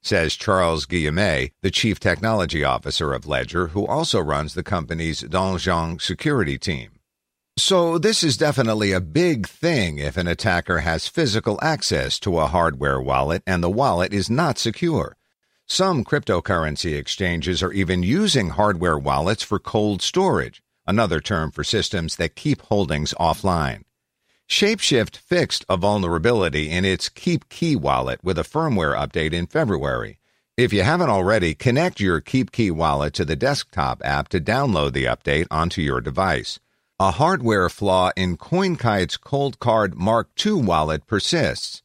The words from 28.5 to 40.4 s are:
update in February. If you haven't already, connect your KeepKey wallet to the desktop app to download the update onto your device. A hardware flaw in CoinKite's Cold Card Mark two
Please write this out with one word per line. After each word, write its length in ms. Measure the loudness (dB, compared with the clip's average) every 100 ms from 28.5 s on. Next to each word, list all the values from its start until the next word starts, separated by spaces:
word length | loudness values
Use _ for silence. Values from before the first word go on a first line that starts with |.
| -2 0 2 0 0
update 380 | -2 -2 -2
in 120 | -2 -2
February. 720 | 0 0 0 0 -4 -6 -12 _ _ _ 0
If 160 | 2
you 100 | 4
haven't 280 | 2 2 2
already, 440 | 2 2 2 2
connect 460 | 0 2 2 2 0
your 200 | 0 0
KeepKey 500 | 0 -2 0 0 0
wallet 400 | 2 0 2 0
to 120 | -2 -2
the 100 | 0
desktop 640 | 0 -2 -4 -4 -2 -2
app 240 | -2 -2 -2
to 100 | -2
download 540 | 0 0 2 2 0
the 100 | 0
update 420 | -2 -2 0 0 0
onto 320 | 0 0 0
your 180 | -2 -2
device. 580 | -4 -2 0 0 -4 -12 _ _ _ -2
A 100 | 0
hardware 580 | 2 2 2 2 2 2
flaw 440 | 0 2 4 2
in 220 | 0 -2 -2
CoinKite's 800 | -2 0 2 0 0 2 0 -4
Cold 420 | -4 -4 -2 -2
Card 380 | 0 2 2 0
Mark 360 | 0 0 0
two 200 | -2